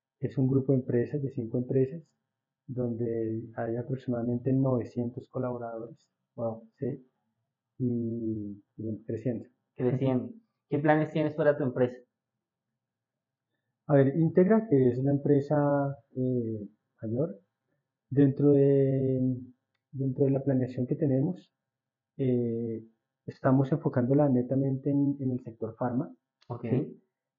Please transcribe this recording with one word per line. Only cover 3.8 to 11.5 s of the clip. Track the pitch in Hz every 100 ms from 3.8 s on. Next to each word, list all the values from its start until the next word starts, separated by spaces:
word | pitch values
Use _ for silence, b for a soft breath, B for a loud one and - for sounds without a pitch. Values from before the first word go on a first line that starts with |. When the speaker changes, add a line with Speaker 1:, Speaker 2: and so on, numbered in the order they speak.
| 131 131 - 120 120 120 127
Speaker 1:
novecientos | 131 135 123 104 120 120 117 -
colaboradores. | 127 123 120 117 117 117 - _ _ _ -
Speaker 2:
Wow. | 113 110 - _
Speaker 1:
¿Sí? | 120 - - _ _ _ _ _ _ -
Y, | 123 120 113 117 110 107 104 98 _ -
y |
bueno, | 110 104 -
creciendo. | 113 127 113 - _ _ -
Speaker 2:
Creciendo. | 123 123 131 127 110 - _ _ _
¿Qué | 147
planes | 156 151 -
tienes | 160 151
para | 165 147